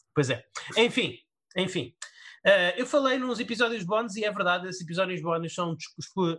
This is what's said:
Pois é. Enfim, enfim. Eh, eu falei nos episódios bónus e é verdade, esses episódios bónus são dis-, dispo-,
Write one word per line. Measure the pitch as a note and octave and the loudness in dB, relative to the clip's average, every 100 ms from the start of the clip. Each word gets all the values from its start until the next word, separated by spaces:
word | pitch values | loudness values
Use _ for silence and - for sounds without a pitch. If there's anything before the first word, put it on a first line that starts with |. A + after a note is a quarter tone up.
| _ | _
Pois | - B2+ | 0 0
é. | A#2 - - - - | 0 -6 -16 -4 2
Enfim, | A#3 B3+ E3+ A#2+ _ _ _ F#3 | 2 2 -2 -6 _ _ _ -4
enfim. | F#3 F3+ - - - - - - F#3 | -4 -4 -8 -12 -20 -20 -20 0 6
Eh, | G3 F3+ F3+ | 6 6 0
eu | C4 | 2
falei | D4 C4+ C4+ | 2 2 0
nos | B3+ A3+ | -2 -4
episódios | A#3+ A3+ A#3 A3+ | -4 0 0 0
bónus | F3 G#3+ A#3 G3 | -2 0 -2 -2
e | |
é | G#3 | -2
verdade, | G3+ F3+ F3+ F#3 | 0 0 0 -2
esses | F3+ | -10
episódios | E3 E3+ F#3 F3 | -8 -2 0 0
bónus | E3 E3 E3 | -2 -2 -2
são | - E3+ D#3 | -4 -2 -4
dis-, | - - | -8 -14
dispo-, | - F#3+ E3+ | -10 0 0